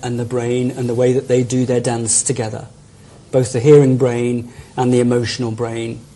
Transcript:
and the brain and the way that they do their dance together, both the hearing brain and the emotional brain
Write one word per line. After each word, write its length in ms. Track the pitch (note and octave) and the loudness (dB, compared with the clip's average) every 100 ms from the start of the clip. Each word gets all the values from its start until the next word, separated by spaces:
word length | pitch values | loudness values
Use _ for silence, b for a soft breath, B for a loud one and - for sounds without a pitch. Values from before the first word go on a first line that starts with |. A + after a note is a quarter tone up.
and 160 | A#2+ A#2+ | -6 -6
the 60 | A#2 | -4
brain 460 | B2 A#2 B2 B2 | -4 -2 -2 -2
and 180 | B2+ A#2+ | -4 -4
the 60 | A#2 | 0
way 180 | B2+ | 2
that 140 | C3 C3 | 2 0
they 160 | B2+ | 0
do 220 | A#2+ B2+ B2 | 0 -2 0
their 140 | B2 | 0
dance 420 | A#2+ A#2 A2+ - | -2 -4 -2 -2
together, 460 | - B2+ A2 G#2+ - - - B B B B | -2 -4 -6 -8 -14 -20 -20 B B B B
both 220 | C3+ B2+ | -2 0
the 60 | B2 | 0
hearing 380 | C#3 D3 C3 B2+ | 6 8 8 2
brain 540 | C3 A#2+ A#2+ A#2+ A#2+ B B - | 0 0 -2 -4 -8 B B -2
and 180 | B2 | 2
the 60 | B2 | 2
emotional 520 | A#2+ B2 A2+ - A#2+ | 2 0 -2 -4 -6
brain 500 | A2+ A#2 A2+ A2+ A#2 - | -4 -6 -6 -8 -10 -16